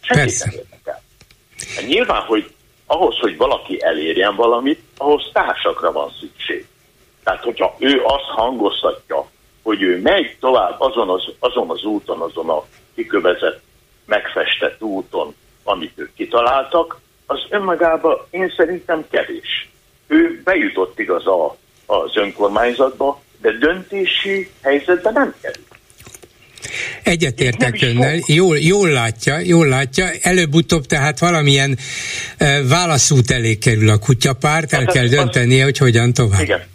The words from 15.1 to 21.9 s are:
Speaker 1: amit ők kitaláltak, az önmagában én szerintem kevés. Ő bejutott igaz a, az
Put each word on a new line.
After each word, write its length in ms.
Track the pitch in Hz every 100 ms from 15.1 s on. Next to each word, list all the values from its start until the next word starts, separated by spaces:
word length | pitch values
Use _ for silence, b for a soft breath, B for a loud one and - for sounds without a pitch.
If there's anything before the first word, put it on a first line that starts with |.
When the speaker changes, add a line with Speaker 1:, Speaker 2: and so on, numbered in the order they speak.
| 95 73 - _ _
Speaker 1:
amit 280 | - 95 82
ők 200 | - -
kitaláltak, 840 | _ - 120 120 135 135 170 165 - _ _ _
az 200 | 143 -
önmagában 760 | 208 190 170 165 160 160 147 -
én 220 | 180 185 -
szerintem 480 | 160 180 - 165 151
kevés. 580 | - - 339 - - - _ _ _ _
Ő 340 | 151 165 160
bejutott 540 | - 185 - - 92 -
igaz 280 | 101 85 -
a, 300 | 92 76 - _ _
az 240 | _